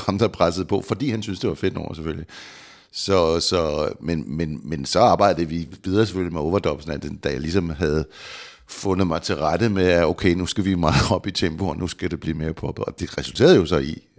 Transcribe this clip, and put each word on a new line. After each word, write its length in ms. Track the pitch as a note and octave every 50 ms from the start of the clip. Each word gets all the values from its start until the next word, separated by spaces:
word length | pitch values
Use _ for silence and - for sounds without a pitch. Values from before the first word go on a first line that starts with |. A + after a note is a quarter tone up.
| -
ham, 120 | - G2 G2
der 100 | A#2 G2+
pressede 360 | - - F2+ E2+ E2 F2+ F#2
på, 160 | - G2+ G2 - -
fordi 200 | - G2 C3 D3
han 120 | A2 A2+ G2+
syntes, 180 | - F#2+ F2+
det 80 | - A2+
var 60 | D#2+
fedt 180 | - - F#2+ -
nummer, 200 | - D#2 - -
selvfølgelig. 320 | D#2+ D#2+ D#2+ D#2+ E2 E2 - - - - - - - - - - - - _ -
Så, 480 | - - - G2 F#2 E2+ D#2+ E2 E2+
så, 520 | D#2 - F2 F2+ E2 D#2 D2 D2+ D2+ - - -
men, 360 | - D2+ E2+ D#2+ - - C#2
men, 240 | D#2+ E2+ D#2 D2+ - -
men 200 | - D#2+ D2 C2
så 160 | B1+ - F2
arbejdede 480 | A2+ A#2+ F2 E2+ G2+ G2+ F2+ D2+ E2+ D2+
vi 200 | D#2+ E2+ E2 - - - -
videre 220 | F#2+ F#2 G#2 A2+
selvfølgelig 260 | G2+ F2+ F#2+ F2+ F2 E2
med 80 | E2
overdubsen 500 | D2 E2 F2+ G2+ D#2+ E2 D2 C#2 D2+ D#2+
af 100 | D2+ C#2+
den, 160 | C#2+ D2 -
da 120 | - - D2
jeg 100 | C#2 C2
ligesom 300 | D2 D#2 E2+ G2 F2 E2
havde 340 | D#2 D2 F2 D2 D2 D#2 D#2 - - - - - - - - - - - _ -
fundet 380 | - - - G2 F#2+ F2+ G2
mig 160 | F2 D#2+ D#2 -
til 140 | - G2
rette 320 | D2 D2+ D#2 D#2 F2 A2+ A#2
med, 160 | G2+ F#2+ F#2
at 180 | F2+ F2 E2+ E2+
okay, 300 | D#2 E2 - - F#2+ F2
nu 120 | F2+ F2+
skal 180 | - - - F#2+
vi 100 | G2 F#2+
meget 360 | F2 E2+ D#2 F2+ C#3 - -
op 160 | G2+ F2+ -
i 40 | G#2
tempo, 380 | F#2 - - F2 D#2 E2 G2 F2+
og 80 | D2+
nu 100 | F2 F2+
skal 240 | E2+ - - F2+ E2+
det 100 | E2 D#2
blive 140 | - D#2 D#2+
mere 180 | D#2 D#2 D#2+ D2+
poppet. 300 | - - D2 - - -
Og 160 | - - -
det 180 | E2 - - -
resulterede 380 | E2 - - - A#2 E3 F#3
jo 100 | A#2+ F2
så 120 | D#2 F2 D2+
i, 240 | C2+ D2 D#2 - - _ _